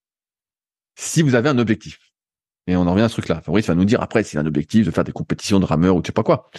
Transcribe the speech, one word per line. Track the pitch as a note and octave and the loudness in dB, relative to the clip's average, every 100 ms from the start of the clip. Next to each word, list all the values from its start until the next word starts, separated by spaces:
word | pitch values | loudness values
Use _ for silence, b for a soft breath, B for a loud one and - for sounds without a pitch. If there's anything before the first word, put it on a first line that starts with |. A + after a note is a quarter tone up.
| _ _ _ _ _ _ _ _ _ - | _ _ _ _ _ _ _ _ _ -16
si | - D3+ | -2 0
vous | D3+ | 2
avez | B2 C3+ | 2 2
un | B2 | 0
objectif, | A2 G#2+ D2+ - _ _ _ _ _ _ - | 0 -2 -6 -20 _ _ _ _ _ _ -2
et | F2+ | 0
on | |
en | F2 | 2
revient | F#2 A2+ | 2 0
à | |
ce | |
truc-là, | - - E2 | -2 -6 -6
Fabrice | - F#2+ - | -2 -2 0
va | |
nous | E2+ G2 | 0 2
dire | A#2+ | 0
après | - A#2 | 0 -2
si | G2+ | -2
c'est | D2+ | -4
un | D#2 | -4
objectif | D2 D2+ G#2+ F#2 | -4 0 0 2
de | |
faire | E2+ | 0
des | C#2+ | -4
compétitions | - D#2+ - - G2 | -8 -8 -8 0 0
de | F2 | 2
rameurs | D#2 F2+ F2+ | 2 2 2
ou | |
je | - | 0
sais | |
pas | - | -2
quoi, | A2+ D#3+ B | 0 -2 B